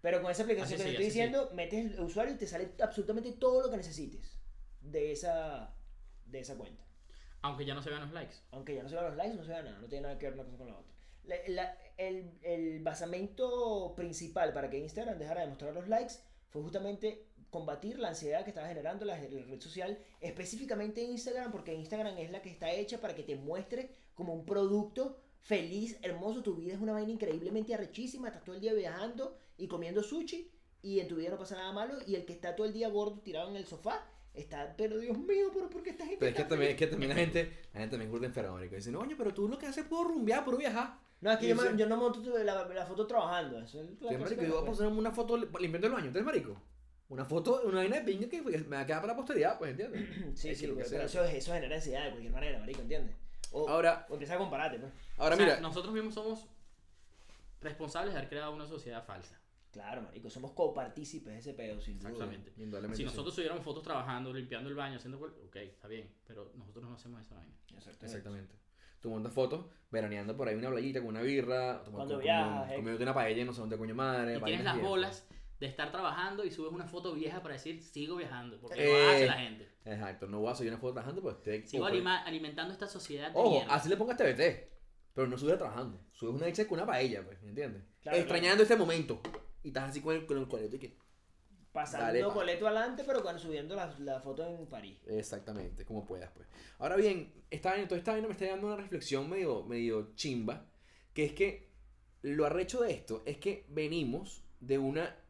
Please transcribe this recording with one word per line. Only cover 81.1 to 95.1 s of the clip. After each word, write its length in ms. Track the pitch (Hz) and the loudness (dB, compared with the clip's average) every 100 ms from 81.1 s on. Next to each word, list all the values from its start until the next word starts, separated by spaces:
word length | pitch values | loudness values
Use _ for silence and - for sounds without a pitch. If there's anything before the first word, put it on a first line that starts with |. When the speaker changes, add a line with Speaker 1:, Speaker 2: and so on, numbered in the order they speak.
| 180 | -4
Speaker 3:
pues 140 | 175 - | -4 -4
estoy 280 | 104 107 - | -4 -4 -2
Speaker 2:
Sigo 160 | 196 185 | 0 2
Speaker 3:
ocup-, 60 | |
Speaker 2:
alima-, 300 | 190 185 180 | 2 2 0
alimentando 500 | 170 160 156 151 170 | 0 -6 -6 -6 -6
esta 140 | 190 196 | -6 -8
sociedad 440 | 185 - 143 151 | -8 -8 -6 0
de 80 | - | 6
Speaker 3:
Ojo, 120 | 226 | 8
Speaker 2:
mierda. 220 | 151 - | 6 6
Speaker 3:
así 140 | 143 151 | 2 4
le 80 | 196 | 2
pongas 220 | 226 247 | 2 4
T 60 | |
V 100 | 185 | 4
T, 360 | 127 165 - - - - - - | 6 4 4 -8 -18 -20 -20 -8
pero 140 | - 127 | 0 0
no 100 | 127 | 2
subes 200 | 143 185 | 4 4
trabajando, 440 | 147 120 127 92 - | 2 -2 -6 -8 -16
subes 240 | - 117 135 | -6 -4 0
una 120 | 170 | 0
hecha 200 | 170 214 | 0 2
con 100 | 170 | 2
una 60 | 202 | 2
paella, 380 | 131 131 101 | 2 2 0
pues, 180 | 95 98 | -6 -14
¿entiendes? 400 | 104 110 139 101 - _ | -10 -6 -4 -6 -14 _
Speaker 1:
Claro, 160 | 147 170 | 2 4
Speaker 3:
Extrañando 380 | - 170 175 202 | 4 4 6 10
Speaker 1:
claro. 60 | |
Speaker 3:
este 120 | 214 226 | 10 10
momento, 460 | 170 165 143 147 - - - - | 8 4 2 -4 -4 -10 -10 -10
y 40 | 147 | -4
estás 240 | 131 135 | -4 -2
así 100 | 139 | -4
con 140 | 147 160 | 0 0
el, 100 | 156 | 2
con 140 | 139 | 0
el 80 | 127 | 0
coleto 280 | 120 107 131 | -2 -2 -4
y 20 | |
que 180 | 135 - - - _ - _ - - | -10 -16 -20 -20 _ -20 _ -20 -8
Speaker 1:
Pasando 360 | 151 143 147 117 | -4 -4 0 2
Speaker 3:
dale, 160 | 117 | 4
pa. 100 | 202 | 4
Speaker 1:
coleto 320 | 202 175 170 214 | 2 2 2 4
adelante, 360 | 214 240 247 277 | 4 2 -2 0
pero 160 | 262 | 0
cuando 180 | 190 170 | 0 -4
subiendo 360 | 165 151 151 196 | -4 -6 -4 -4
la, 200 | 170 139 | -6 -6
la 200 | 143 131 | -4 -4
foto 240 | 139 139 165 | -4 -4 -4
en 180 | 170 156 | -6 -10
París. 320 | 120 101 95 | -12 -12 -16
Speaker 3:
Exactamente, 800 | - | -4